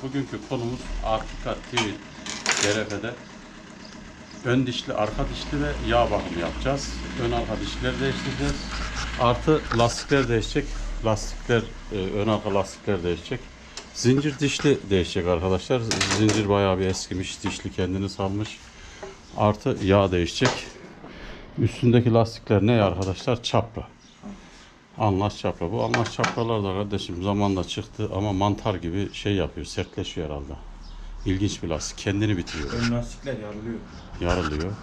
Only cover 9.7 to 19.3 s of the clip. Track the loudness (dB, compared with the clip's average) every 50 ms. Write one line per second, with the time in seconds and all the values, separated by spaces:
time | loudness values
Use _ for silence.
9.7 | 4 4 4 4 2 0 0 2 4 4 4 4 2 2 2 0 0 -2 -2 -2
10.7 | -4 -6 -6 -6 -4 0 2 2 2 2 0 -6 -8 -6 0 2 2 2 2 0
11.7 | -8 -12 -10 -6 -4 -2 -2 -2 0 0 2 2 2 2 2 2 2 2 2 0
12.7 | -4 -6 -2 0 0 2 2 0 0 -2 -4 -6 -6 -6 -8 -10 -18 -18 -18 -16
13.7 | -16 -16 -16 -12 -6 2 4 4 6 6 4 0 0 2 0 0 2 4 4 4
14.7 | 4 4 2 2 2 2 2 2 0 0 2 2 2 4 4 2 2 2 2 0
15.7 | 0 0 2 0 0 0 0 0 2 4 4 6 4 4 4 4 4 4 4 4
16.7 | 4 2 2 0 0 -2 -4 -4 -4 -4 -4 -6 -6 -6 -6 -6 -6 -6 -8 -6
17.7 | -4 -2 -2 0 0 0 -2 -2 -2 -2 -2 0 0 -2 -4 -4 -8 -12 -18 -20
18.7 | -20 -18 -18 -18 -16 -14 -14 -14 -14 -16 -18 -8